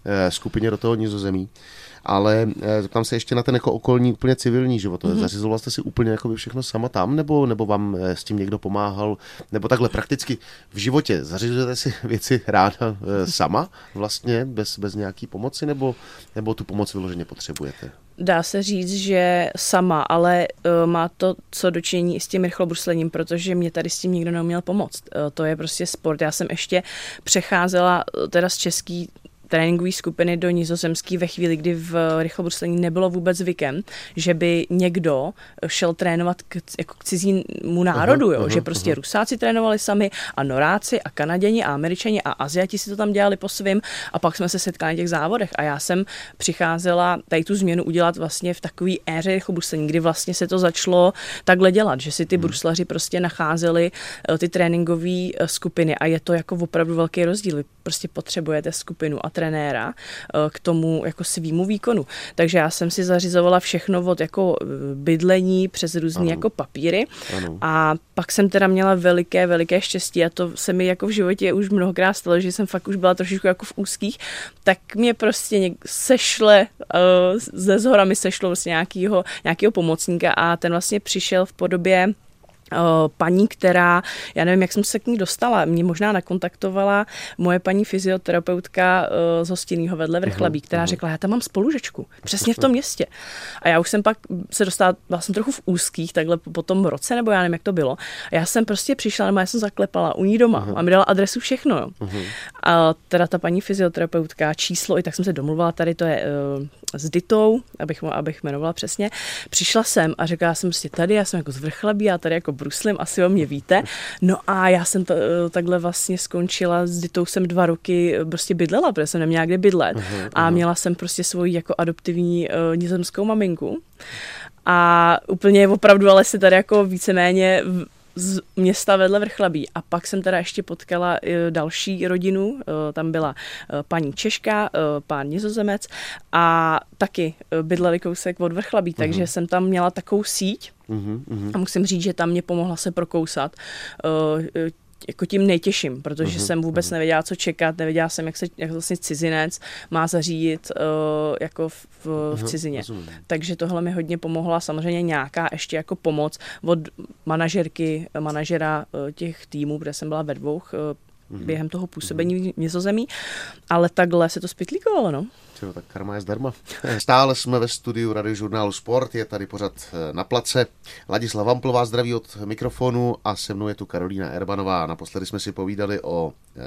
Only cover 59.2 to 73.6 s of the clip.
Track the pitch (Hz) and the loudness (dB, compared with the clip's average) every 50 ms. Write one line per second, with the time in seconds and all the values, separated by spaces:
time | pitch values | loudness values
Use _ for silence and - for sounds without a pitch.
59.2 | - 156 - 170 160 160 156 151 147 143 131 113 113 151 240 - - - - - | -6 -6 -4 -4 -4 -2 -2 -2 -2 -2 -2 -4 -4 -6 -8 -12 -14 -16 -16 -16
60.2 | - - - 151 151 151 - - - 175 165 165 160 165 160 156 - 165 - - | -10 -4 -2 0 0 0 -2 -4 -2 0 0 2 2 0 0 0 -2 -4 -6 -6
61.2 | 175 - - 175 160 156 160 170 185 202 214 196 - 240 240 185 131 - - - | -6 -6 -4 -4 -4 -2 0 0 0 0 -2 -2 0 0 0 0 -2 -4 -10 -14
62.2 | - - - - 170 160 185 170 151 160 - - 175 170 - - 180 180 180 175 | -14 -6 0 0 2 4 4 4 2 2 0 -2 -2 -2 0 0 2 2 2 2
63.2 | 185 175 180 175 175 180 180 180 - - - 165 - - 185 180 175 185 175 - | 2 2 4 4 6 6 6 4 4 2 -2 -2 0 0 0 0 2 0 0 0
64.2 | 160 160 - 196 190 180 - - - - 139 135 139 139 139 139 143 165 165 165 | -2 -2 0 0 2 2 2 0 -2 -6 -6 -6 -6 -6 -8 -2 0 2 2 4
65.2 | 175 180 185 185 185 185 185 185 185 185 - - 180 160 170 170 160 160 165 180 | 4 4 4 4 4 4 4 2 2 0 -2 -4 -6 -4 -2 -2 -2 -2 0 0
66.2 | 175 165 165 165 160 156 - - 135 - - 139 147 170 175 202 240 - - - | 0 0 0 0 -2 -2 -2 -4 -8 -8 -6 -4 -2 0 2 0 0 -2 -6 -12
67.2 | - - 92 95 92 - 82 98 - 160 156 160 156 156 156 160 - _ _ - | -10 -8 -6 -6 -6 -6 -6 -4 -2 0 2 4 4 2 2 0 -4 _ _ -6
68.2 | 175 - - - 196 190 196 196 196 190 190 185 190 190 190 180 170 180 180 175 | -4 -2 2 2 4 4 4 4 4 4 4 4 4 4 4 4 4 4 4 4
69.2 | 175 - - 180 180 175 175 165 170 165 175 190 - - - 185 - - - 175 | 2 2 2 2 2 4 2 2 2 2 0 0 0 -2 -4 -4 -6 -2 0 2
70.2 | 165 170 - - 180 170 - - - - 180 185 185 185 185 - 202 208 214 208 | 2 2 0 -2 -4 -4 -4 -4 -2 0 0 2 2 2 0 0 -2 -2 0 2
71.2 | 185 180 202 - 196 185 165 196 208 190 208 190 180 190 175 180 185 190 202 - | 2 2 2 2 2 2 2 2 2 2 2 2 2 2 2 2 2 2 2 0
72.2 | - 175 170 175 185 180 180 - 202 - - 185 - 196 196 185 180 180 180 180 | 0 2 2 2 2 0 -2 -2 -2 -2 -4 -4 -4 -4 -2 2 4 4 4 2
73.2 | 185 175 196 190 - 185 180 - | 0 -4 -2 0 2 0 0 0